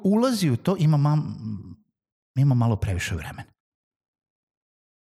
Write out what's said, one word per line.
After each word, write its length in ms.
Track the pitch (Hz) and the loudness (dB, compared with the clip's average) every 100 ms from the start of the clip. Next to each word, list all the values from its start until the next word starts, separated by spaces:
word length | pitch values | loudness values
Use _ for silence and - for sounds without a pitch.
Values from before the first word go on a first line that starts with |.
ulazi 460 | 190 214 262 220 165 | 2 2 2 2 0
u 60 | 117 | 0
to 200 | - 190 | -2 2
ima 180 | 156 147 | 2 4
mam-, 800 | 147 151 156 101 110 101 92 92 _ _ _ _ _ 131 | 2 0 -2 -8 -10 -10 -12 -20 _ _ _ _ _ 0
ima 180 | 139 | 2
malo 220 | 123 117 104 | 4 2 0
previše 380 | 101 87 - | -2 -4 -4
vremena. 360 | 82 73 - - _ _ _ _ _ _ _ _ _ _ _ _ _ _ _ _ | -6 -8 -14 -16 _ _ _ _ _ _ _ _ _ _ _ _ _ _ _ _